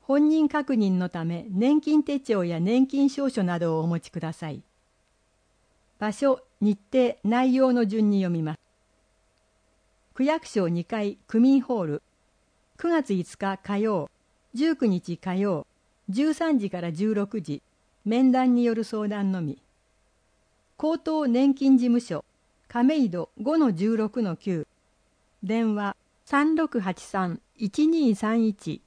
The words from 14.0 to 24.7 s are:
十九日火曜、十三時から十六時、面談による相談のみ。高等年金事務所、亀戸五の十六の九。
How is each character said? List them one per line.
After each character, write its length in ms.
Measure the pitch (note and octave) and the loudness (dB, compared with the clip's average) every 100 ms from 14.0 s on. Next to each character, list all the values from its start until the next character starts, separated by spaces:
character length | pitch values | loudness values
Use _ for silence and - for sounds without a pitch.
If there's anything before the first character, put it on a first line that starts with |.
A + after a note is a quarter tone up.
| C#3+ _ _ _ _ | -6 _ _ _ _
十 220 | A#3 D#4+ D#4+ | -2 -2 2
九 100 | A3+ | 0
日 300 | F3+ - E3+ | 0 -4 -10
火 180 | - | -6
曜、 320 | F#3 G3+ D#3+ - _ _ _ - | -4 -2 -4 -8 _ _ _ -8
十 240 | G3 D4+ | -2 0
三 280 | D4+ E4 C#4 | 0 0 0
時 100 | G3+ | -2
か 120 | F3+ | -6
ら 100 | E3+ | -6
十 220 | D#3+ G#3+ | -2 -2
六 260 | G#3 G3+ A3 | 0 -2 -6
時、 220 | D#3 - _ _ _ _ | -8 -10 _ _ _ _
面 260 | G3+ A#3 C4 | -2 2 4
談 240 | B3+ B3+ | 4 4
に 100 | A#3+ | 2
よ 120 | A#3+ A3+ | 2 -2
る 80 | |
相 240 | A3 A3 G#3 | -4 -4 -4
談 240 | G#3 G3 | -2 -2
の 100 | F#3 | -2
み。 180 | D3+ - _ _ _ _ _ _ _ _ _ _ _ _ | -6 -10 _ _ _ _ _ _ _ _ _ _ _ _
高 220 | D4+ D#4+ | -2 -2
等 280 | - D#4 C#4+ | -2 -2 0
年 260 | A#3 C#4 | 2 2
金 260 | C4+ C4+ C4 | 2 4 4
事 80 | B3 | 4
務 120 | A#3+ | 0
所、 260 | - D#3+ - _ _ _ _ | -2 -10 -10 _ _ _ _
亀 400 | A#3+ B3+ D#4 A#3 | 0 2 2 0
戸 200 | F3 D#3+ - | -2 -8 -8
五 160 | A3 D#4+ | -2 2
の 140 | C#4 | 2
十 240 | E3 G#3 A3+ | 2 0 0
六 260 | G#3+ B3 | -2 -2
の 140 | G#3 D#3+ | -4 -4
九。 320 | - E3+ D3 | -4 -6 -6